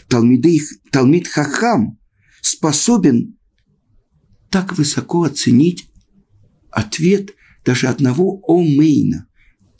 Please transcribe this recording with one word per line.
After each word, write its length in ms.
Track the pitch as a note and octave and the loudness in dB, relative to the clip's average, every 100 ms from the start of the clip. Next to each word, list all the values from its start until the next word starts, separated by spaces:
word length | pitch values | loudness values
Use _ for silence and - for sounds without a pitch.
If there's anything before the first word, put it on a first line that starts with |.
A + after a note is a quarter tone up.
| - | -4
Талмидей, 520 | B2 A#2 B2+ D#3+ D#3+ D3+ - _ | 0 2 4 4 2 -2 -14 _
Талмид 380 | C#3 B2+ E3+ - | 0 2 2 0
Хахам, 680 | - D3 - A#3+ G3 G#2 - _ _ _ _ | -4 -4 -2 -2 0 -2 -8 _ _ _ _
способен 960 | - - D#3+ C#3+ - A#3+ D#3 A#2+ - - _ _ _ _ _ _ _ _ _ _ _ | -4 -2 -2 0 0 2 2 2 -2 -14 _ _ _ _ _ _ _ _ _ _ _
так 260 | F#3+ F#3+ F3+ | -6 -4 -4
высоко 460 | C#3+ - B2+ E3+ | -2 -4 -4 -2
оценить 640 | D#3+ - - A#2+ E3 F3 - _ _ _ _ _ _ _ _ | -2 -2 2 2 2 -2 -12 _ _ _ _ _ _ _ _
ответ 640 | - G#2+ - E3+ G3 G3 - _ _ | -8 -8 -2 0 0 -4 -16 _ _
даже 240 | - B2 B2+ | -4 -2 -2
одного 540 | A#2 B2+ C3 F#3 - - | -2 -2 0 -2 -4 -2
Омейна». 800 | E3+ D#3+ C#3 D#3 C3 G#2+ F2+ - _ _ _ _ | 0 2 2 2 2 0 -4 -10 _ _ _ _